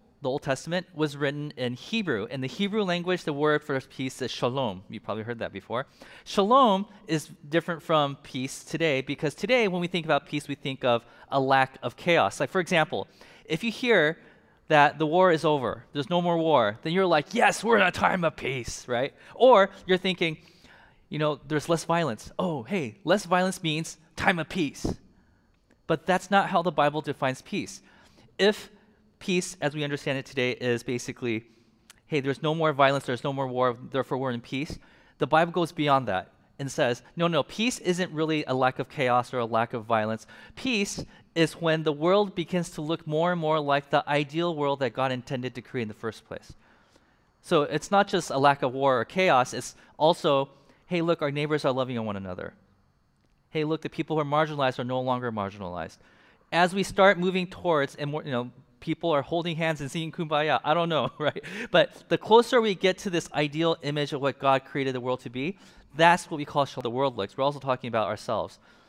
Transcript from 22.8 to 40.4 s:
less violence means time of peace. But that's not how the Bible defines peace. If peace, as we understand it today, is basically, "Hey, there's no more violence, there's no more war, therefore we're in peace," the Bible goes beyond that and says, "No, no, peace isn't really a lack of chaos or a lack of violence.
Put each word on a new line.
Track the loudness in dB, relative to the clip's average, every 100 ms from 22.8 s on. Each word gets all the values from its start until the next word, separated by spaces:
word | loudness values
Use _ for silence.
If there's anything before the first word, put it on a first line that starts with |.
| -4 -4
less | 0 0 2
violence | 0 0 -2
means | -2 -2 -4 -12 _ -4
time | 0 0
of | -2
peace. | -2 -2 -2 -6 -6 -12 _ _ _ _ _ _ _ -4
But | -2 0
that's | -2 2
not | 2 2
how | 0
the | 0
Bible | 2 2 2
defines | -6 -4 -2 -4
peace. | -6 -8 -8 -12 _ -20 -20 _ _ 0
If | 0 0 -6 -20 _ _ _ -12
peace, | -2 -2 -2 -4
as | -4 -4
we |
understand | -4 -4 -4 -4
it | -4
today, | -2 -2
is | -2 -2 -2
basically, | -2 -6 -6 -8 -4 -4 -6 _ _ _ _ -20 -6
"Hey, | -4
there's | -2 -2
no | -2 0
more | 0
violence, | 4 4 4 -2
there's | -4
no | -4
more | -4 -4
war, | 0 0 -2 -6
therefore | -4 -2 -4
we're | -4
in | -6
peace," | -6 -8 -8 -10 -16 _ _ -6
the | 2
Bible | 2 2
goes | 0 -2
beyond | 0 2 2 2
that | -4 -4 _ _ -10
and | -6
says, | 0 0 0 -6 -2
"No, | 0
no, | 0
peace | -2 -2 -2 -2
isn't | -2 -2 -2
really | -2 0 0 -2
a |
lack | 2 0 0
of | -6
chaos | -2 2 2 0
or | -4
a | -2
lack | 0 0
of | -4 -2
violence. | 0 0 -4 -8 -20